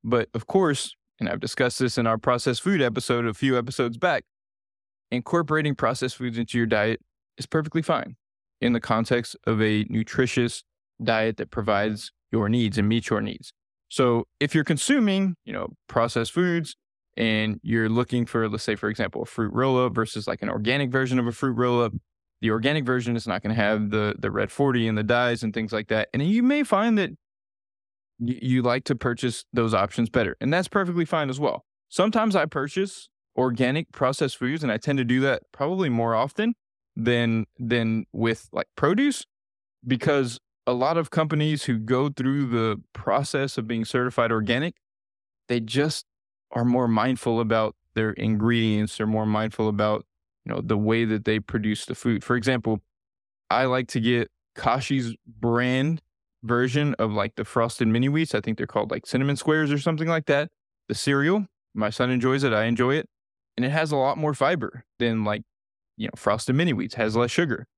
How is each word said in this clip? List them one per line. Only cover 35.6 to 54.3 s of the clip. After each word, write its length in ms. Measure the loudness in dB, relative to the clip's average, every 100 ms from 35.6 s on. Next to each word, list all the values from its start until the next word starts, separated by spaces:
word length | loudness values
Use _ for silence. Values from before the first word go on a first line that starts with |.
| -4 0 0
more 260 | 0 2
often 400 | 2 0 0 -2 -2 _ _ _ -4
than, 500 | 2 2 2 0 -2 _
than 460 | -2 0 0 -2 -4
with, 360 | -2 -2 -2 -6
like, 160 | -8 -8 -2
produce, 500 | 0 2 2 -2 -8 _ _ _ _ _ -4
because 520 | 0 2 2 0 -4 _ _ -4
a 60 |
lot 240 | 0 2 0
of 140 | 0
companies 540 | 0 0 2 0 0
who 140 | 0 -2
go 300 | 2 2 2
through 380 | 0 0 0 0
the 340 | 0 0 -2 -8
process 680 | -8 0 0 0 -2 -2 -4
of 80 | -4
being 180 | -4
certified 460 | -2 0 0 0 2
organic, 460 | 2 2 0 0 -6 _ _ _ _ _ _ _
they 120 | -2
just 440 | 0 0 0 -2 -10 _ _ _ _
are 120 | 0
more 240 | 2 2 4
mindful 520 | 2 2 0 0 0
about 360 | 2 2 0 -4 _
their 160 | -2 -2
ingredients. 880 | 0 0 2 2 2 2 2 0 -2
They're 100 | -2
more 180 | 0
mindful 440 | 0 0 -2 -2 -2
about, 360 | 2 0 0 -6 _ _ _
you 80 | -10
know, 80 | -8
the 160 | -2 0
way 280 | 2 2
that 200 | 2 0
they 140 | 0 -2
produce 480 | -2 -2 -2 -4 -6
the 80 |
food. 300 | -6 -2 -2
For 100 | 0
example, 460 | 0 2 0 0 -2 _ _ _ _ _ _ _
I 180 | 2 2
like 200 | 0 0
to 120 | 0
get 280 | 2 2 0